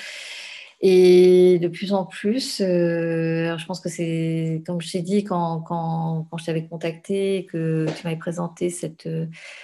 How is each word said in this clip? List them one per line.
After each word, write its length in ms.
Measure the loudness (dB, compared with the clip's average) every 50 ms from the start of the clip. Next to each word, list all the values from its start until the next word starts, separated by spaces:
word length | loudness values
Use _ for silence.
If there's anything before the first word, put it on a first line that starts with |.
| -16 -16 -16 -16 -16 -16 -16 -16 -16 -16 -18 -18 -20 -20 _ _
Et 800 | 4 4 6 8 8 10 10 10 10 8 8 8 6 6 4 4
de 80 | 0 -2
plus 260 | -4 -6 -6 -2 -2
en 120 | -2 -2
plus, 560 | -4 -8 -6 -2 -2 -2 -2 -4 -6 -4 -2
euh, 840 | 0 0 2 2 2 2 0 0 -2 -2 -2 0 0 0 0 0 -2 -2
alors 120 | -4 -6
je 60 | -6
pense 140 | -8 -10 -8
que 100 | -8 -8
c'est, 720 | -6 -4 -4 -2 -2 -2 -2 -2 -2 -2 -2 -2 -4 -4 -6
comme 140 | -6 -6 -6
je 100 | -6 -6
t'ai 100 | -6 -6
dit, 220 | -4 0 0 0 0
quand, 380 | 0 -2 -2 0 -2 -2 -4
quand, 640 | -6 -6 -6 -4 -2 -2 -2 -2 -2 -2 -4 -4 -6 -6
quand 80 | -10 -8
je 80 | -6
t'avais 200 | -4 -4 -4 -4 -6
contacté, 760 | -8 -8 -6 -6 -8 -8 -6 -4 -2 -2 0 0 -2 -2 -4 -6
que 340 | -6 -4 -2 0 0 0 0 -2 -4 -6
tu 60 | -6
m'avais 120 | -6 -6 -6
présenté 520 | -6 -6 -6 -6 -6 -8 -6 -4 -4 -4
cette, 380 | -4 -6 -8 -10 -10 -10 -10 -8
euh, 180 | -6 -6 -6 -6 -8 -14 -20 -20 -20 -20